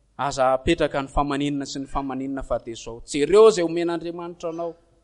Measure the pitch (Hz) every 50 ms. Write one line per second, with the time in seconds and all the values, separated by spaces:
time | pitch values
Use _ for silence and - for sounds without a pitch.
0 | _ _ - - 127 139 131 135 127 131 131 131 - 170 170 - 156 139 - 139
1 | 135 135 - - 143 143 139 139 143 143 147 139 139 135 - 139 135 - - 143
2 | 139 135 127 131 135 139 135 135 131 - 123 117 - 120 117 - - 117 113 117
3 | - - - 143 143 156 185 214 220 220 180 175 170 160 165 175 170 170 170 165
4 | 165 170 170 175 175 175 170 - - 165 160 170 170 170 160 _ _ _ _ _